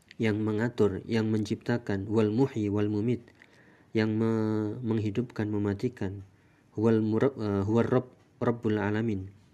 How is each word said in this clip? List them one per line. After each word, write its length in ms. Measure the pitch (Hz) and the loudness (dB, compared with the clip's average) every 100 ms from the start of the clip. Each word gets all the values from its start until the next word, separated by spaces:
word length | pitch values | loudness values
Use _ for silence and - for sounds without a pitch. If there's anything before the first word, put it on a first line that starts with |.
| - - | -16 -2
yang 240 | 110 104 | 0 0
mengatur, 560 | 107 107 120 - 104 92 - | 0 0 0 2 2 2 -2
yang 240 | 113 110 | 0 2
menciptakan, 720 | 107 107 113 - 120 - 98 104 | 0 -2 -4 -2 -4 -2 -4 0
wal 160 | 107 107 | 2 2
muhyi 400 | 113 135 113 104 | 2 0 0 0
wal 240 | 104 104 | 0 0
mumit, 320 | 104 117 120 - - - - - - _ 110 | 0 0 -2 -6 -20 -20 -20 -20 -20 _ 0
yang 160 | 110 | 0
me-, 640 | 107 113 113 107 107 107 123 | 2 2 0 0 0 -2 -4
menghidupkan, 640 | 117 110 104 110 120 - 104 | -2 -2 -2 -4 -4 -4 -2
mematikan, 720 | 104 104 101 123 - 95 98 - _ _ _ _ | -2 -2 -2 -4 -4 -8 -8 -14 _ _ _ _
Huwal 280 | 104 113 110 | 0 2 4
murab-, 360 | 110 110 135 110 | 2 2 2 0
eh, 240 | 107 98 | -2 0
huwar 240 | 101 117 113 | 2 2 4
rabb, 220 | 120 - - _ - | 2 0 -10 _ -4
rabbul 360 | 120 117 110 104 | -2 0 0 0
alamin. 480 | 101 107 113 98 95 - - | 0 0 -2 -4 -8 -16 -20